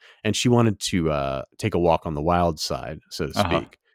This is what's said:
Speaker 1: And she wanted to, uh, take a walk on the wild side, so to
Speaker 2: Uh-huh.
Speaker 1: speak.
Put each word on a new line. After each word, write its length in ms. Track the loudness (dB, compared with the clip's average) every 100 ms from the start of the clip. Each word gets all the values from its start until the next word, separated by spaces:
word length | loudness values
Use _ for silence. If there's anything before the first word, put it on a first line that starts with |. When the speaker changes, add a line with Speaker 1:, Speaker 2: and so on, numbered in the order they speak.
| -20 _
Speaker 1:
And 120 | -4 0
she 140 | 4
wanted 300 | 4 4 2
to, 280 | -2 0 0
uh, 300 | 0 -2 -6 -10 -6
take 160 | -4
a 60 | 2
walk 260 | 2 2 0
on 80 |
the 80 | -4
wild 380 | 0 2 2 -2
side, 400 | -6 -8 -10 -14 -14
so 160 | -8 -6
to 120 | -2
Speaker 2:
Uh-huh. 200 | 0 -2
Speaker 1:
speak. 180 | -4 _ _